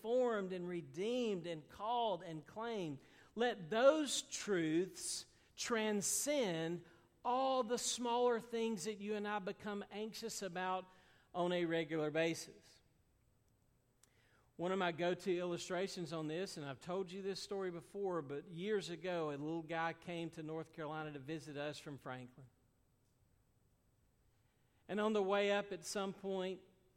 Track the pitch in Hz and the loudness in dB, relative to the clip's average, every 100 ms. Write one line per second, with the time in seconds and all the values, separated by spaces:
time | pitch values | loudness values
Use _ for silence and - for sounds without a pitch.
0 | 220 247 247 214 185 185 175 175 139 143 | 0 4 4 2 0 -2 -4 -4 -6 -4
1 | 214 254 233 185 170 156 143 - 208 240 | 0 2 2 0 -2 -6 -8 -8 -2 2
2 | 226 175 180 156 - 214 233 220 160 139 | 2 0 -2 -8 -8 -8 -4 -2 -2 -4
3 | - - - 214 240 202 156 220 269 311 | -10 -20 -12 2 2 2 0 8 10 10
4 | 277 - - - 208 180 160 160 185 - | 4 -2 -4 -8 0 2 4 4 2 -4
5 | - - - - - - - 220 220 208 | -6 -6 -8 -20 -20 -8 0 2 4 2
6 | - - 277 294 202 160 165 170 - - | 2 0 2 4 4 2 0 -2 -6 -20
7 | - _ 240 247 269 262 220 240 - - | -20 _ 0 2 4 4 2 0 0 0
8 | 240 240 247 233 233 226 226 208 202 202 | 2 4 4 4 0 0 0 0 -2 -4
9 | 202 208 208 208 190 196 214 202 - 202 | -2 -2 -2 -2 -4 -6 -4 -6 -6 -6
10 | 214 - 226 - 190 175 185 185 185 - | -6 -6 -8 -6 -4 -2 0 0 -4 -18
11 | - - _ 175 175 180 165 165 156 160 | -20 -20 _ 0 2 4 4 2 2 0
12 | 151 156 165 160 - - - - _ _ | 2 4 2 0 -6 -16 -20 -20 _ _
13 | _ _ _ _ _ _ _ _ _ _ | _ _ _ _ _ _ _ _ _ _
14 | _ _ _ _ _ - 175 190 175 156 | _ _ _ _ _ -4 0 2 2 2
15 | 175 180 202 175 180 170 - 180 196 190 | 2 2 0 0 0 -2 -2 -2 -2 -4
16 | 156 160 151 165 190 170 143 123 175 185 | -6 -4 -2 -2 -4 -6 -8 -8 -4 -4
17 | 180 196 196 185 - 196 185 170 - 202 | -4 -4 -6 -6 -4 -4 -4 -6 -10 -4
18 | 196 175 139 143 180 165 202 208 160 165 | 0 0 -2 -6 -6 -6 0 0 0 -6
19 | 180 175 151 143 151 165 156 165 165 165 | -2 0 0 -2 -2 -4 -2 0 0 -2
20 | 180 170 165 165 156 160 160 - 151 156 | -6 -4 -4 -6 -6 -6 -8 -6 -6 -4
21 | 156 143 131 160 143 143 147 143 156 135 | -6 -8 -6 -8 -6 -4 -4 -6 -10 -10
22 | 139 127 123 - 127 _ _ _ _ _ | -8 -8 -10 -16 -20 _ _ _ _ _
23 | _ _ _ _ _ _ _ _ _ _ | _ _ _ _ _ _ _ _ _ _
24 | _ _ _ _ _ _ _ _ - 208 | _ _ _ _ _ _ _ _ -6 0
25 | 214 214 190 202 202 202 202 180 160 208 | 2 2 4 4 4 2 0 -8 -6 -4
26 | 196 190 190 190 185 185 - _ _ | -4 -4 -4 -2 -2 -6 -12 _ _